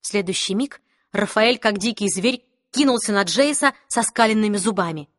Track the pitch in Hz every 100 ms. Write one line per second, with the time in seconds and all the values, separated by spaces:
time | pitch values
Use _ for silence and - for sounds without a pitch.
0 | - 208 185 185 - 196 277 - _ _
1 | _ - 202 - 220 247 220 202 220 214
2 | 202 - 214 254 _ _ _ 240 285 240
3 | - 202 202 196 285 294 285 - _ -
4 | 226 - 220 220 214 208 185 196 175 156
5 | 147